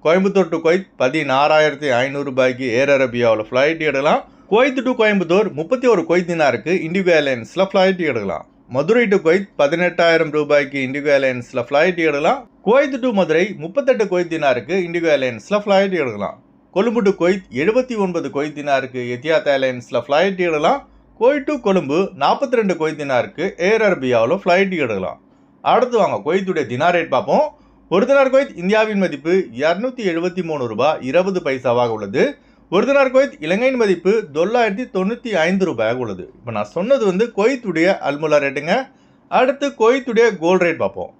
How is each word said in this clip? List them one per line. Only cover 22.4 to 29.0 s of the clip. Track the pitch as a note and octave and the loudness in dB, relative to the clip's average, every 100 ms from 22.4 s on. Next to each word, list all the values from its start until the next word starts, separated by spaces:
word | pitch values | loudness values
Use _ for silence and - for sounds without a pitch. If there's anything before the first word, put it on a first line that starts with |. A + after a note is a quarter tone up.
| C#4 B3 | 0 0
ரெண்டு | G#3 E3+ | 0 -2
குவைத் | D#3 D3 | -4 -4
தினாருக்கு | C#3 B2+ A2 - F#3 - | -2 -2 -2 -6 -8 -2
ஏர் | F3+ A3 | 0 2
அரேபியாவுல | G#3+ E3 C3 A#2+ A2+ F#3 F3 | 2 0 0 2 2 0 2
ஃப்ளைட் | F3+ G3 F3+ | 2 2 -2
எடுக்கலாம். | C3 G2+ F2+ - _ _ _ _ | -2 -2 -6 -10 _ _ _ _
அடுத்து | B2+ G3 B3 A#3+ | 0 2 2 0
வாங்க | E3 A2+ G2+ | 0 0 -2
குவைத்துடைய | F#3 F#3+ D#3+ B2 | -2 -2 -4 -4
தினார் | B2 E3+ F3 | -2 0 0
ரேட் | D#3+ | 0
பார்ப்போம். | C3 G#2 G3 D4+ - _ _ _ | -2 0 0 0 -6 _ _ _
ஒரு | F3 B3 | 0 2
தினார் | C#4 C4 | 2 4
குவைத் | C4 C#4 F3 | 2 0 -4
இந்தியாவின் | F3+ G#3+ A3 | 0 0 0
மதிப்பு | G3+ | 0